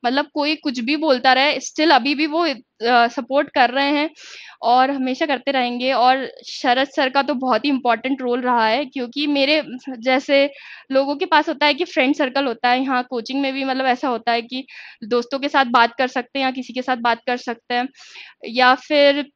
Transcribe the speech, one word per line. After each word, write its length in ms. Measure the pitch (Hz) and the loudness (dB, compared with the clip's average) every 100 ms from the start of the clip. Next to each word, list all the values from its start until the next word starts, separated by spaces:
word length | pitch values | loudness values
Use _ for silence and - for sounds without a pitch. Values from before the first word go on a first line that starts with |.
मतलब, 220 | 240 262 294 | 0 -2 -4
कोई 200 | 302 294 | -2 -2
कुछ 260 | 311 302 254 | -2 -4 -4
भी 160 | 233 302 | -2 -2
बोलता 360 | 311 254 262 | 0 2 4
रहे, 260 | 254 277 277 | 4 2 0
still 340 | - - 311 | -6 0 4
अभी 220 | 269 240 | 4 2
भी 120 | 285 311 | -2 -2
वो, 200 | 311 339 | 0 -2
अ, 100 | 247 - _ 226 | -4 -12 _ 2
सपोर्ट 600 | 247 233 240 247 269 294 | 4 2 0 -2 -2 0
कर 200 | - 240 | 2 2
रहे 200 | 254 277 | 2 0
हैं। 200 | 294 311 302 - - - - | 0 -2 -6 -20 -20 -20 -6
और 280 | - 247 262 | 2 2 2
हमेशा 360 | 277 254 254 320 | 0 -4 -2 -2
करते 240 | 262 247 | -2 -2
रहेंगे। 420 | 277 247 240 254 | -2 -2 -2 -2
और 400 | 262 247 262 254 - - | 2 2 2 -2 -12 -16
शरद 420 | - 277 247 269 | -6 0 0 0
सर 200 | - 269 | 0 0
का 140 | 277 | 0
तो 120 | 269 | -2
बहुत 300 | 269 262 220 | -2 0 0
ही 60 | 285 | 0
इंपॉर्टेंट 520 | 269 240 226 262 269 | -2 0 -2 -2 -4
रोल 180 | 254 240 | -2 -2
रहा 260 | 247 240 220 | 0 2 2
है, 180 | 233 | 0
क्योंकि 420 | 285 269 240 277 294 | -4 -8 -8 -4 -2
मेरे 360 | 285 269 311 - 247 - 254 | 0 2 0 -2 -10 -12 -6
जैसे 520 | 233 262 269 277 285 277 - - _ | 0 0 2 2 2 -2 -20 -20 _
लोगों 240 | 269 277 285 | -2 0 -2
के 100 | 370 | 0
पास 220 | 311 311 | 2 2
होता 180 | 277 294 | 0 0
है 80 | |
कि 100 | 277 | 0
फ्रेंड 300 | 349 - 269 | -2 0 0
सर्कल 300 | 294 269 269 | 0 0 0
होता 240 | 277 233 247 | -2 -2 0
है, 120 | 247 | 0
यहाँ 260 | 269 254 247 | 0 -2 -2
कोचिंग 300 | 247 220 262 | -6 -6 -4
में 120 | 277 | -4
भी, 120 | 262 | -4
मतलब, 220 | 269 262 262 | -4 -2 0
ऐसा 220 | 247 294 | 0 -2
होता 240 | 233 233 | -4 -2
है 100 | 233 | -2
कि 240 | 233 254 269 - - - | -2 -12 -12 -18 -20 -18
दोस्तों 340 | 214 240 240 277 | -2 -2 -2 -4
के 100 | 277 | 0
साथ 160 | 285 | 2
बात 300 | 262 240 233 240 | 2 4 2 2
कर 80 | 254 | -2
सकते 320 | 254 247 277 | -2 -6 -4
हैं 80 | 262 | -4
या 40 | |
किसी 220 | 262 254 | -4 -8
के 100 | 254 | -8
साथ 140 | 247 254 | -4 -2
बात 240 | 240 233 - | -2 -2 -4
कर 100 | 247 | -6
सकते 380 | 254 233 _ | -6 -10 _
हैं, 140 | 240 262 _ - - - _ - | -4 -4 _ -20 -20 -20 _ -8
या 260 | 233 254 | 2 4
फिर 560 | 262 - 302 285 285 285 | 4 2 4 4 4 -4